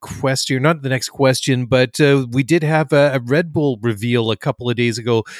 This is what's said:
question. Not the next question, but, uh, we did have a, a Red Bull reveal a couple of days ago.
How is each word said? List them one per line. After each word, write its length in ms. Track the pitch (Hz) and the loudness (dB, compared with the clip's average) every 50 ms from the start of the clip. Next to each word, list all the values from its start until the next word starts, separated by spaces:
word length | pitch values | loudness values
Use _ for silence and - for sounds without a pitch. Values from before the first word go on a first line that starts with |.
question. 640 | - - - - - 135 139 131 - - 131 131 131 | -10 -16 -12 -6 -4 -2 -2 -2 -2 -4 -2 0 0
Not 180 | 151 170 156 | 0 0 0
the 80 | 135 135 | -2 -4
next 220 | 131 127 - - | -4 -4 -4 -6
question, 560 | - - 139 131 131 - - - 131 123 127 | -4 0 2 2 2 2 0 0 0 0 0
but, 340 | 113 127 127 127 123 - - | 2 2 2 2 2 2 2
uh, 260 | 156 143 143 139 131 120 | 4 4 4 4 2 0
we 120 | 117 131 135 | -2 -2 0
did 200 | 110 156 170 156 | 2 0 0 2
have 280 | 147 156 156 156 139 156 | 2 0 0 0 2 2
a, 180 | 143 147 147 131 | 4 4 4 2
a 40 | 135 | -2
Red 340 | 120 120 139 151 180 170 147 | -2 0 0 0 0 -2 -2
Bull 260 | 165 151 143 127 107 104 | -2 0 0 0 -2 -2
reveal 480 | 117 110 98 104 120 120 123 113 110 | -4 -2 -2 -2 0 0 0 0 0
a 60 | 110 | -2
couple 340 | - - - 131 - 123 123 | -2 -2 -6 -4 -4 -2 -4
of 60 | 120 | -2
days 200 | 110 120 120 113 | 0 0 0 0
ago. 280 | 117 113 117 117 113 107 - - - | -2 -2 0 0 0 -2 -4 -10 -20